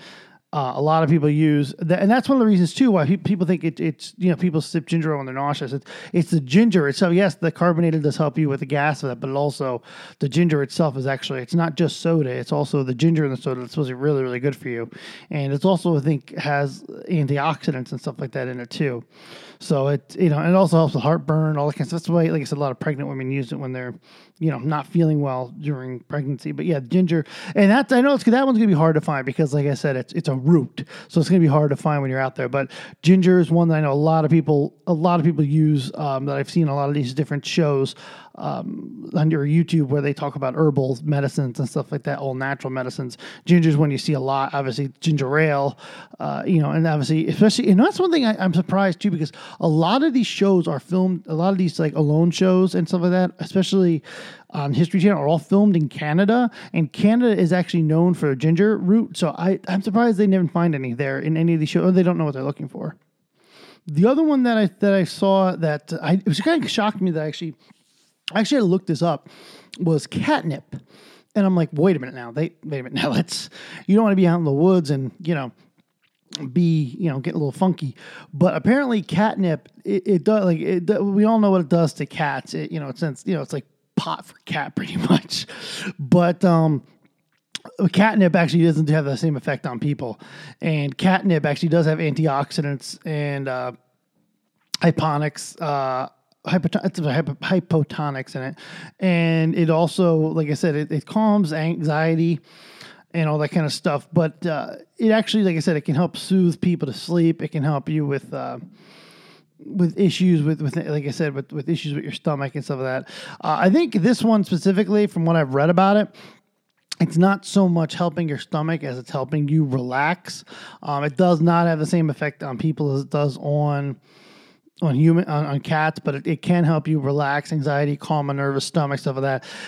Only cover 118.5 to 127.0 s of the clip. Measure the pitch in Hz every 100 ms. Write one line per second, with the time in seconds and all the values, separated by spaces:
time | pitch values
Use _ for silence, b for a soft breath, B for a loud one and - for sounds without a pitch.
118.5 | 160 160 160 143 127 120 143 131 156 143
119.5 | 160 143 131 123 131 151 180 - - -
120.5 | B B B - 143 147 139 180 160 170
121.5 | 170 170 160 156 175 160 139 151 - 143
122.5 | 120 160 151 147 135 135 147 143 127 143
123.5 | 147 147 143 139 - b b b b b
124.5 | b _ _ 165 131 160 165 185 151 151
125.5 | 143 - 156 156 - - 143 - 151 -
126.5 | 175 160 156 156 156